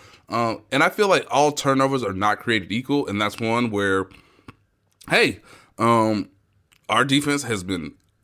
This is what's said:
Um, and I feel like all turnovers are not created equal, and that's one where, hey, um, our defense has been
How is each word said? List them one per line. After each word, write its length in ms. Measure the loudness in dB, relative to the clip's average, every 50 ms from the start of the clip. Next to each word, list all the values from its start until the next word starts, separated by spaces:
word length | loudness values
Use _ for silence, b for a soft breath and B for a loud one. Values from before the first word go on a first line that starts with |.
| B B B B B -6
Um, 320 | -2 -2 -2 -2 -4 -6 -8 _
and 100 | 0 2
I 60 | 2 2
feel 200 | 2 0 2 4
like 180 | 4 2 2 0
all 220 | 2 4 4 4
turnovers 500 | 2 0 0 0 2 2 2 0 0 -2
are 120 | -4 -4 -4
not 240 | -2 0 0 0 -2
created 320 | 0 0 0 0 0 -2
equal, 340 | -6 -6 -2 -2 -2 -2 0
and 140 | -2 -2 -2
that's 180 | -2 -2 -4 -4
one 320 | -2 -2 0 0 -2 -2
where, 380 | 0 0 0 2 2 0 0 -4 b b b b b b b b -20 _ _ _ _ _ _ _ _ _ -6 -2
hey, 300 | 0 2 2 0 -2 -6 B B B B B B B -2
um, 520 | 2 2 4 4 2 2 0 -2 -4 -8 _ _ _ _ _ _ _ _ _ _ _ -2
our 160 | 0 0 2
defense 380 | 2 2 0 2 0 -2 -2
has 200 | -2 -4 -6 -6
been 320 | -4 -6 -6 -6 -6 -10 -14 _ _ _ _ _